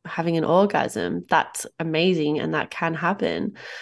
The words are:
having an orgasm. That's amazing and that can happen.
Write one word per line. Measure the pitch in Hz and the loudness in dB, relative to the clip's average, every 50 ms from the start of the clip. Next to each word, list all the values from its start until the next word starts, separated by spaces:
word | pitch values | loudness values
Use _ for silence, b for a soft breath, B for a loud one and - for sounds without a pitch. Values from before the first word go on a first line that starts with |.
| _ | _
having | 170 - - 165 170 170 | -12 -6 -4 -2 0 2
an | 165 156 | 2 2
orgasm. | - 160 180 196 208 202 151 151 147 - - - 87 170 175 175 - | 4 6 6 6 4 2 0 -2 0 -2 -4 -4 -2 -4 -4 -2 2
That's | - 160 - - - - - - _ _ | 2 2 2 2 -4 -10 -10 -10 _ _
amazing | 165 165 160 156 170 190 185 165 151 147 151 151 | -4 -2 0 2 4 4 2 2 2 0 0 0
and | - 160 160 | -2 -2 -2
that | 151 - - | -2 -4 -4
can | - - - 165 165 | -6 -4 -2 -2 -2
happen. | 156 165 170 196 196 - - 82 85 - - B B B B B B | 0 0 0 0 0 -2 -2 -2 -2 -4 -6 B B B B B B